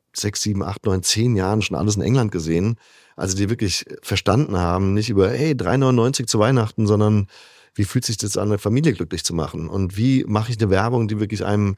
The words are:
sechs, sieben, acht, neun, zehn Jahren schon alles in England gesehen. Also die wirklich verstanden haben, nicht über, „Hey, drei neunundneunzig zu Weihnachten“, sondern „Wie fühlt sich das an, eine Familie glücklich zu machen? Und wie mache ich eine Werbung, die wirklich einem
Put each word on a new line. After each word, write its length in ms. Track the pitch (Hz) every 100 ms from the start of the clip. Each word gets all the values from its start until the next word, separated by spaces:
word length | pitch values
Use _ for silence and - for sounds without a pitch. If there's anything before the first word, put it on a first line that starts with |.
| _
sechs, 260 | - 104 -
sieben, 220 | 107 98
acht, 240 | 82 101 107
neun, 160 | 95
zehn 340 | - 107 123 107
Jahren 240 | 92 110
schon 160 | 101 78
alles 200 | 101 104
in 60 |
England 300 | 78 131 107
gesehen. 440 | 90 80 82 101 113 _ - _ -
Also 200 | 92 95
die 140 | 101
wirklich 340 | 113 101 - - -
verstanden 540 | - 98 - 95 - 92
haben, 380 | 87 90 95
nicht 160 | 101 107
über, 180 | 98 95
„Hey, 260 | 127 156 131
drei 200 | 87 127
neunundneunzig 500 | 131 123 120 139 120
zu 120 | 110
Weihnachten“, 480 | 110 131 107 - 104
sondern 400 | 104 107 107 98 - - - _
„Wie 100 | -
fühlt 200 | 98 127
sich 120 | - 107
das 200 | 104 101
an, 100 | 104
eine 100 | 104
Familie 360 | 104 120 160
glücklich 300 | 101 80 85
zu 100 | -
machen? 340 | 85 76 80 80
Und 300 | 98 92 95
wie 260 | 127 131 -
mache 260 | 104 113
ich 80 | 110
eine 100 | 110
Werbung, 380 | 95 113 123 107
die 120 | 107
wirklich 240 | 101 104
einem 320 | 92 104 101